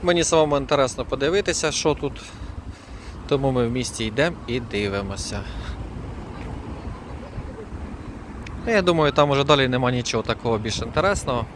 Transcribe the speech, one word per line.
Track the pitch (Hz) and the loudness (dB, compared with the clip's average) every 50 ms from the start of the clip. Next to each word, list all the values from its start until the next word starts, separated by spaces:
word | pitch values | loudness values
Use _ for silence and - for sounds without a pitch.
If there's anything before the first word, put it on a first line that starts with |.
| - | 4
Мені | 175 175 170 160 | 4 4 4 4
самому | - 170 160 156 151 143 | 6 6 6 6 6 4
інтересно | 143 135 123 151 143 135 123 - - 123 | 2 2 2 4 4 4 2 2 -4 -4
подивитися, | - - 131 139 151 175 202 196 - 165 - - 156 | -4 -2 0 2 2 2 2 2 2 0 0 0 0
що | 139 - - 160 147 | 0 2 2 2 2
тут. | - - 139 - - - - - - - - - - - - - - - - - - - - - - - | 2 -2 -4 -6 -6 -14 -14 -14 -12 -12 -12 -12 -12 -12 -12 -14 -14 -16 -16 -16 -14 -14 -14 -14 -12 -2
Тому | - 147 135 139 135 | 0 0 2 2 2
ми | 131 127 120 | 2 2 2
в | 117 | 2
місті | 120 127 120 - - - 113 | 0 -2 -2 -4 -4 -4 -4
йдемо | 110 107 127 147 175 165 - - | -2 2 2 2 2 0 -4 -6
і | - 120 127 | -4 -4 -4
дивимося. | 117 113 - 101 104 101 95 101 101 98 98 98 - - 107 101 98 - - - - - - - - - - - - - - - - - - - - - - - - - - - - - - - - - - - - - - - - - - - 208 - - - - - - - - - - - - - - - - - - - - | -4 -2 -2 -2 0 0 0 -2 -2 -4 -6 -6 -6 -6 -6 -6 -6 -6 -8 -8 -8 -8 -8 -8 -8 -10 -10 -10 -10 -10 -10 -10 -10 -10 -10 -10 -8 -8 -8 -8 -8 -10 -10 -8 -8 -10 -10 -10 -10 -12 -12 -12 -12 -10 -10 -10 -10 -10 -12 -12 -12 -12 -10 -10 -10 -10 -10 -12 -12 -12 -12 -12 -12 -12 -12 -12 -12 -10 -10 -8 -2
Ну, | 233 | 2
я | 226 208 | 2 4
думаю, | 180 180 170 160 156 143 | 4 6 6 6 4 4
там | 139 - 147 147 | 6 6 6 6
уже | 139 139 139 | 6 4 6
далі | 135 151 139 135 | 6 6 6 6
нема | 127 127 127 131 123 | 4 4 2 2 2
нічого | 127 123 120 - - 113 107 | 2 0 -2 0 -2 -2 0
такого | - 113 - - 120 113 | 0 -2 0 2 0 0
більш | 107 107 110 104 - | 2 0 -2 -4 -4
інтересного. | 123 113 - 151 165 196 202 - - - 127 120 110 - - | -6 -2 0 2 2 2 2 0 0 -2 -2 -2 -2 -6 -10